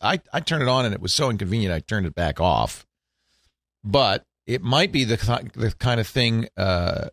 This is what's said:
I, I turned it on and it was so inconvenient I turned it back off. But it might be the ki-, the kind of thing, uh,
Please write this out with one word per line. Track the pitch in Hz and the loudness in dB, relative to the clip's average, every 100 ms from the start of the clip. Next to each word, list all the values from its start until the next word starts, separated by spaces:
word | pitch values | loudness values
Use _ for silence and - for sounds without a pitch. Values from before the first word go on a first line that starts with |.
I, | 107 170 - | -2 -2 -4
I | 175 | -6
turned | - 160 | -2 0
it | 127 | 2
on | 131 123 | 2 0
and | |
it | 98 | -2
was | 92 | -2
so | - 139 | 0 0
inconvenient | 104 95 113 98 | -2 -2 0 0
I | 82 | -2
turned | - 107 90 | -2 -2 -2
it | - | -2
back | 82 - | -2 2
off. | 87 64 57 - - _ _ _ _ _ _ _ _ _ | 2 2 0 -4 -16 _ _ _ _ _ _ _ _ _
But | 104 139 117 95 - _ - | -2 2 2 0 -6 _ -6
it | 117 | -4
might | 120 135 196 | 0 2 2
be | - | 2
the | 120 113 | 0 0
ki-, | 107 120 - | 2 0 -2
the | - 113 - | -4 -4 -2
kind | 127 117 | 0 0
of | 107 | 0
thing, | 131 117 113 - - | 0 2 2 -2 -2
uh, | 95 90 87 - - | 0 2 0 -2 -6